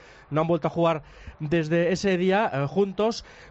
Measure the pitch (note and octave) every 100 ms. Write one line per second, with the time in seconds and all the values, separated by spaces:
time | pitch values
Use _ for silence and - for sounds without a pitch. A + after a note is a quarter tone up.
0 | - - - C#3+ E3 E3+ E3 E3 E3 D#3
1 | - - - - D3+ E3+ D3+ E3+ F3 F#3
2 | G3 F3+ F#3 F#3+ A3+ C#3 C#3+ F3+ G3+ F#3
3 | G#3+ A3 - - -